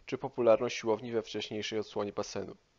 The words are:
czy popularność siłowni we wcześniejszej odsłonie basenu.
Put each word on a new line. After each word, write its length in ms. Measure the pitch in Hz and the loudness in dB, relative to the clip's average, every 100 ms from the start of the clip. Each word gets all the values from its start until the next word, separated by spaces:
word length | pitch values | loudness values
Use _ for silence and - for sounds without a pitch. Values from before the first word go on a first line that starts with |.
| - | -8
czy 120 | 131 | -6
popularność 600 | 135 - 117 107 123 - | -6 4 6 6 4 -2
siłowni 340 | 110 107 123 | 0 0 0
we 100 | 113 | -2
wcześniejszej 580 | - 107 - 110 - 110 | -2 -6 -6 -6 -4 -4
odsłonie 340 | 104 107 101 | -4 -4 -4
basenu. 420 | 107 101 101 98 - _ | -4 -6 -6 -8 -12 _